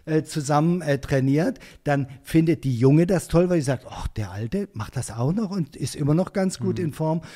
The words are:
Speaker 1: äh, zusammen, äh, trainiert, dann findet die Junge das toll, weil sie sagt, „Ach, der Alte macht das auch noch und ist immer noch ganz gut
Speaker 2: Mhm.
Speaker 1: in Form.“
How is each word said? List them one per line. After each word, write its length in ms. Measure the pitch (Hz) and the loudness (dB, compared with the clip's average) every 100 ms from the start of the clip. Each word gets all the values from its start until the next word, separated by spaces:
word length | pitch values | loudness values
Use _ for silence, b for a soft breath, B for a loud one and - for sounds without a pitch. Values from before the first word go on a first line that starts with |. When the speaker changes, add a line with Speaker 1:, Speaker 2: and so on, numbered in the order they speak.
Speaker 1:
äh, 180 | - 156 | -2 -2
zusammen, 580 | - 160 139 147 160 180 | 0 -4 0 2 2 0
äh, 200 | 151 139 | 0 -2
trainiert, 580 | - 139 135 143 233 - B B | 0 0 4 2 2 -4 B B
dann 240 | 147 143 131 - | -2 -2 -2 -8
findet 400 | - 165 165 151 | 0 2 4 2
die 140 | 135 117 | -2 4
Junge 300 | 131 156 170 | 6 6 6
das 180 | 180 - | 2 2
toll, 220 | 165 180 | 2 4
weil 100 | 175 | 2
sie 80 | 131 | 0
sagt, 200 | 123 - | -4 -6
„Ach, 160 | - - | -10 -8
der 240 | - 98 | -6 -8
Alte 380 | 98 113 196 101 | -8 -6 -6 -6
macht 240 | 104 101 123 | -8 -8 -8
das 140 | 110 | -8
auch 220 | 113 131 | -2 -2
noch 180 | 202 196 | 0 -2
und 240 | 196 147 | -4 -6
ist 220 | - 147 160 | -6 -8 -2
immer 180 | 143 | 0
noch 180 | 160 185 | 2 0
ganz 280 | 202 190 - | -2 -2 -2
gut 180 | 120 113 | -4 -2
Speaker 2:
Mhm. 60 | |
Speaker 1:
in 80 | 160 | -4
Form.“ 300 | 123 156 165 B | -4 -2 -2 B